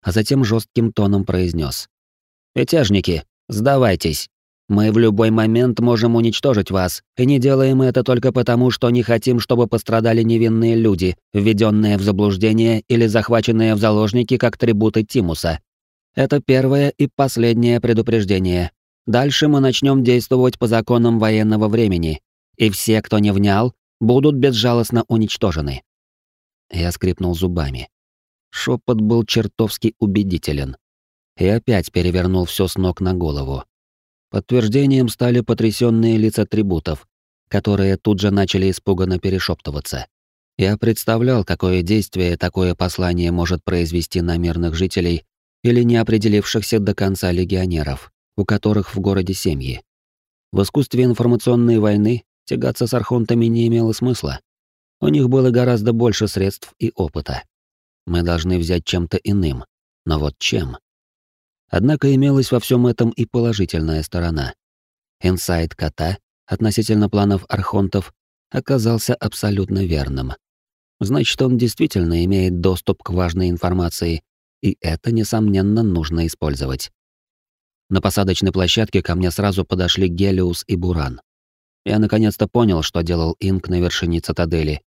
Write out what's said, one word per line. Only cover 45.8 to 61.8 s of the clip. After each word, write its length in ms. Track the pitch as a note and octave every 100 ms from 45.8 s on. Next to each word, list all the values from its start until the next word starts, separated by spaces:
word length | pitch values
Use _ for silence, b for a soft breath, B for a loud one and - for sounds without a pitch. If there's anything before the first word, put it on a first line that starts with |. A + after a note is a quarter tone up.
не 120 | A#2+ A#2
определившихся 840 | A2+ A2 G#2+ G#2 - A2 G2+ A2+
до 140 | G2+
конца 360 | G2 G2 F#2+ F#2
легионеров, 800 | F2 F2+ F#2 F#2 E2 D2 C2+ - _ _ -
у 80 |
которых 500 | G2 G#2 G#2+ G#2 F#2+
в 60 | G2+
городе 340 | G2 G2 F2+
семьи. 480 | F#2 F#2+ C#2+ B1+ B1 _ _ _ _ _ _ _
В 100 | F#2+
искусстве 420 | G2 D3 C3 B2
информационной 760 | B2+ A#2 A#2+ A#2+ - A#2+ A#2+ A2+
войны 460 | G#2 G#2 G#2+ A#2+ _ _ -
тягаться 400 | C3 B2 A#2+ A#2
с 60 |
архонтами 520 | B2 - B2+ A2 A#2 A#2
не 220 | A#2 A#2
имело 240 | A#2 A2+
смысла. 480 | A2 B2 A#2+ D2 C2 _ _ _ _ _ _
У 80 | -
них 200 | D3 B2+
было 220 | C3+ B2+
гораздо 420 | A#2+ B2 A#2+ G#2+
больше 340 | A#2 A#2+ G#2 G#2
средств 480 | G2 F#2+ - - _
и 100 | A2+ -
опыта. 480 | E2 D#2 C#2 C2 - _ _ _ _ _ -
Мы 160 | E2+
должны 360 | E2+ E2+ F2 F2+
взять 260 | E2 F2
чем-то 320 | - F2+ E2 F#2+
иным. 460 | - G2+ E2 B1 - _ _ _
Но 140 | - D#2
вот 160 | D2 -
чем? 380 | - A2 C#2+ A#1+ _ _ _ _ _ _ _ _ _
Однако 440 | F#2+